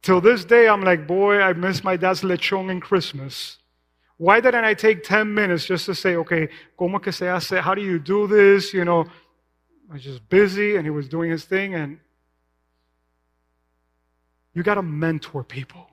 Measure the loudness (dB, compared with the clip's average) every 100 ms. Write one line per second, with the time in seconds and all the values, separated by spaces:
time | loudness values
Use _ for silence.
0 | 2 4 4 2 4 6 6 4 2 0
1 | 0 0 2 2 2 0 -2 -4 -4 -2
2 | 0 0 -2 -4 -2 -4 -4 -8 -2 -2
3 | -2 -12 -14 -14 -16 -18 _ _ _ _
4 | _ _ 2 4 4 2 0 2 2 0
5 | 0 0 0 -2 0 -2 -2 -6 -4 -4
6 | -2 -2 -2 -2 -2 -8 -20 _ -4 -4
7 | -6 -6 -4 -4 -2 -4 -2 -2 -2 -4
8 | -2 -2 2 6 6 6 2 -4 0 0
9 | 0 -10 _ _ _ _ _ _ _ -18
10 | -16 -18 _ 4 4 0 -2 -2 -4 -6
11 | -6 -6 -4 -4 -4 -4 -4 -6 -8 -12
12 | _ _ _ _ _ _ _ _ _ _
13 | _ _ _ _ _ _ _ _ _ _
14 | _ _ _ _ _ -6 -2 -2 -4 -4
15 | -2 -4 -6 -12 -12 -14 -16 -20 -20